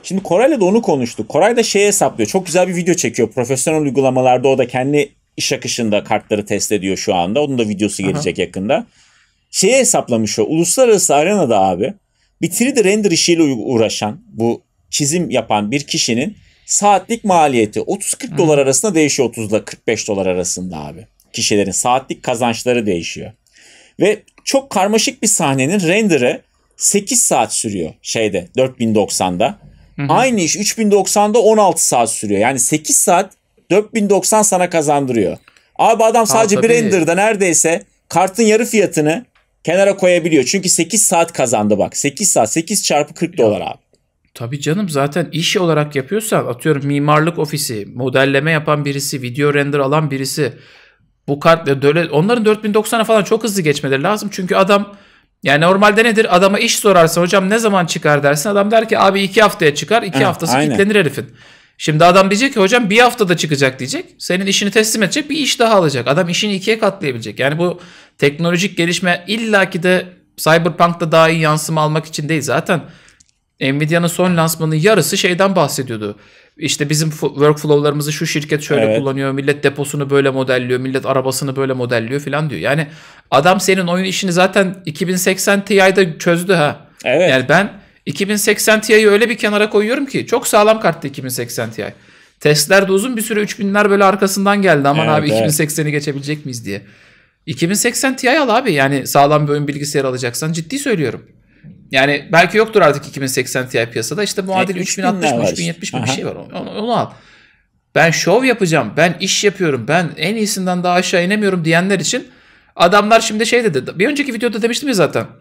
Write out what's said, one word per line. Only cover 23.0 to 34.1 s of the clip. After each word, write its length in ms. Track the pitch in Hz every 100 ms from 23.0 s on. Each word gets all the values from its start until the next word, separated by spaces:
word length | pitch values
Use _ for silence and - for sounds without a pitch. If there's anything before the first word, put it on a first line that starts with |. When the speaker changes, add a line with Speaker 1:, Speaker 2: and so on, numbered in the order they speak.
| 82 76 - _ _ _ - - _ -
Speaker 1:
Ve 220 | 185 - _ _
çok 260 | - 269 269
karmaşık 520 | 196 196 220 - -
bir 40 | -
sahnenin 540 | - 151 135 131 208
render'ı 640 | 165 202 214 151 123 165 _ _ _ _
sekiz 460 | - 202 202 262
saat 320 | - 180 214
sürüyor 360 | - 117 98 80 -
şeyde, 460 | - 117 107 92 87 123
dört 220 | 131 127
bin 160 | 113
doksanda. 640 | 107 95 - 92 87 123 208 - - _ -
Speaker 2:
Hı 60 |
hı. 40 | 139
Speaker 1:
Aynı 320 | 175 262 220
iş 160 | 160 180
üç 220 | 208 -
bin 120 | 208
doksanda 480 | 202 190 208 208 226
on 200 | 202 220
altı 280 | 196 165 -
saat 240 | 131 113
sürüyor. 300 | - 104 98
Yani 180 | 117 135
sekiz 380 | - 151 151 -
saat 360 | - 175 202 _ _ _ _
dört 240 | 185 208
bin 160 | 226 202